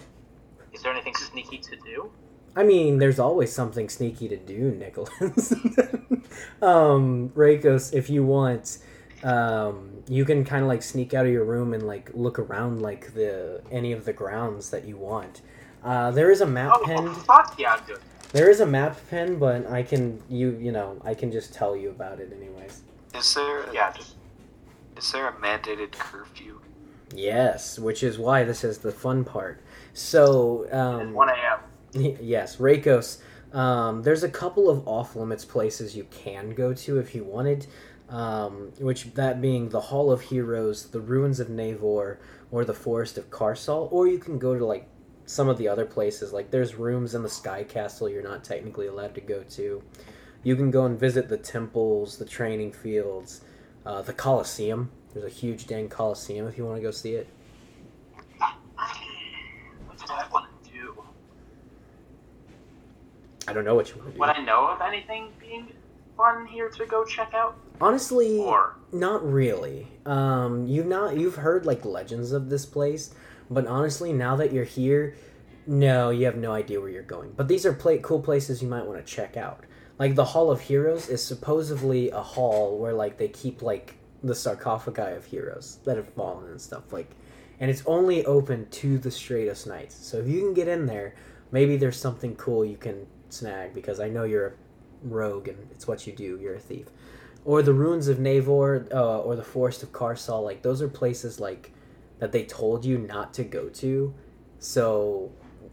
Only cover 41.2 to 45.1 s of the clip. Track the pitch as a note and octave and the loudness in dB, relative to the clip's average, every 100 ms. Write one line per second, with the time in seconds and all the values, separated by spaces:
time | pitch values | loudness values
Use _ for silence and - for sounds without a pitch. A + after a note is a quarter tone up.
41.2 | C#3 B2+ A#2 A2+ A2 G#2+ G#2+ G#2 G2 G2+ | 2 0 -2 -4 -4 -2 0 2 0 -6
42.2 | - - - A#2+ A#2+ G#2 - A#2 A2 - | -16 -20 -6 -2 -2 -2 -2 -2 -2 -8
43.2 | - - G#2+ A2+ - D3+ - F3+ F3+ F3+ | -12 -2 -2 0 -2 -4 0 4 4 2
44.2 | E3+ C#3 B2+ B2 A2+ G2+ - - - | -2 -4 0 0 0 -2 -6 -20 -20